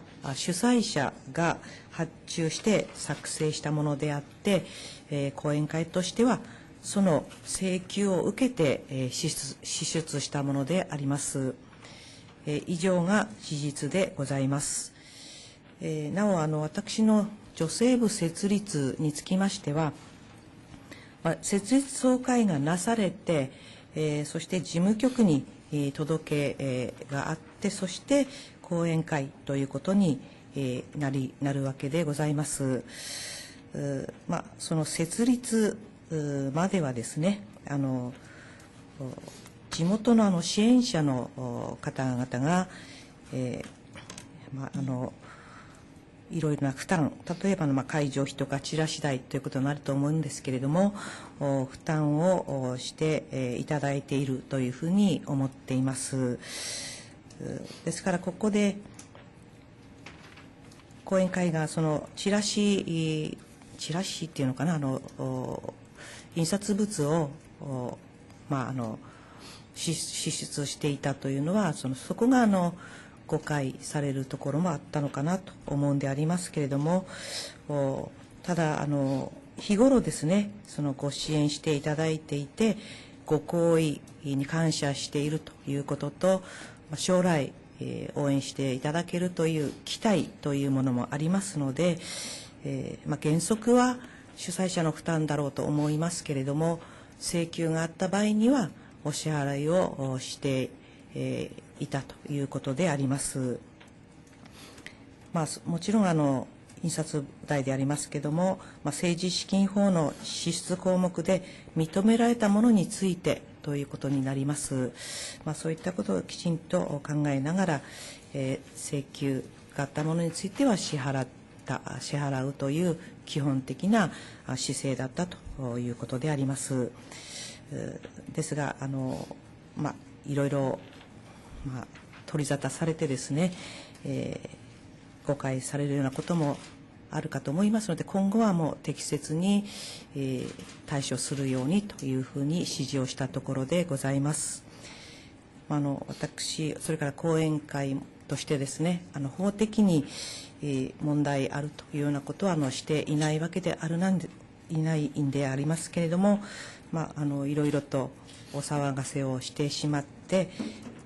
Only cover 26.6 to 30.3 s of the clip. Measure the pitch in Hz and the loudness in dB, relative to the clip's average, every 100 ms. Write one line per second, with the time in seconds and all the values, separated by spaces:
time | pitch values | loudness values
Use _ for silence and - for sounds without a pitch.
26.6 | 139 127 123 - - 139 - 160 - - | -2 -2 -4 -8 -6 -4 -2 -4 -8 -4
27.6 | 202 - 185 - - 285 269 - - - | -4 -2 -6 -6 2 4 2 -4 -18 -16
28.6 | - 170 170 160 160 151 139 - - 139 | -4 0 2 2 2 -2 -2 -8 -4 -2
29.6 | 135 139 185 196 180 131 - | -2 -2 2 6 6 4 -4